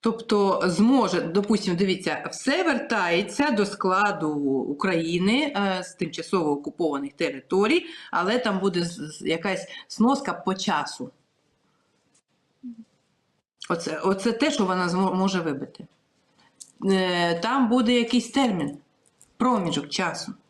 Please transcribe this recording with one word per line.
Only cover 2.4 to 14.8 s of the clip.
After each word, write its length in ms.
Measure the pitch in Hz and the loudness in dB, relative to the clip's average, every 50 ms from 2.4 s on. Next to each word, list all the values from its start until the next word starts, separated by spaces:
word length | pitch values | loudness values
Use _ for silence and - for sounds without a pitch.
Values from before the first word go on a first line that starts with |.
| - 254 285 359 370 | -2 -2 0 0 2
вертається 880 | 330 269 233 - - 233 208 180 170 170 175 208 - - - 285 302 | 0 0 -2 -2 -2 -2 0 2 2 2 0 0 -2 -2 0 0 2
до 140 | 240 208 202 | 2 0 0
складу 640 | 196 - - - 185 185 190 208 208 190 156 160 151 151 147 143 135 135 131 - - | -2 -2 -4 0 2 2 4 2 2 0 -2 -2 -2 -2 -2 0 0 0 0 0 -2
України, 840 | 143 - - 190 175 165 165 165 170 175 185 202 233 269 311 285 285 | -4 -2 0 0 0 0 0 0 0 2 2 2 2 2 0 0 0
е, 280 | 202 202 196 185 180 180 | 0 0 0 0 -2 -4
з 100 | - - | -10 -6
тимчасово 580 | - 185 160 160 - 160 - - 185 160 151 | -6 -6 -6 -6 -10 -4 -2 0 0 2 2
окупованих 640 | 143 143 143 151 - - 175 156 143 139 139 139 _ | 0 -2 -4 -10 -4 -2 0 0 0 -2 -6 -8 _
територій, 720 | - 165 147 139 131 - _ 185 190 208 220 311 359 339 - - - - - | -4 -4 -4 -4 -8 -6 _ 2 2 4 4 2 0 0 -4 -16 -18 -14 -4
але 280 | - 165 175 190 233 247 | -2 -2 0 2 0 0
там 200 | 247 220 196 185 | 0 0 -2 0
буде 240 | 190 196 175 175 170 | 0 0 0 0 -2
з-, 340 | 170 - - 147 151 - | -4 -6 -10 -12 -12 -12
з-, 40 | - | -8
якась 460 | - - 160 165 - 202 185 185 - - - - - | -4 -4 -4 -2 -2 -4 -4 -4 -6 -12 -16 -20 -18
сноска 460 | _ - - 214 247 285 277 285 - - | _ 0 2 4 4 4 2 -2 -6 -6
по 200 | - - 190 190 | -4 -4 -4 -4
часу. 580 | 190 - 208 170 147 143 - - - 127 - _ _ _ _ _ _ _ _ _ _ _ _ _ _ _ _ _ _ _ _ _ _ _ _ _ _ _ _ _ _ - 247 233 226 220 _ _ _ _ _ _ _ _ _ _ _ _ _ _ _ - - | -2 -2 0 0 0 -2 -4 -8 -12 -14 -14 _ _ _ _ _ _ _ _ _ _ _ _ _ _ _ _ _ _ _ _ _ _ _ _ _ _ _ _ _ _ -18 -16 -16 -16 -20 _ _ _ _ _ _ _ _ _ _ _ _ _ _ _ -6 -6
Оце, 280 | 170 170 - 175 156 | -6 -4 -4 -6 -8
оце 340 | 156 - 190 196 190 - 240 | -2 0 0 0 2 0 -2
те, 200 | 220 226 285 320 | 0 2 0 0
що 140 | 302 - 202 | 2 0 0
вона 240 | 185 185 185 | 0 0 0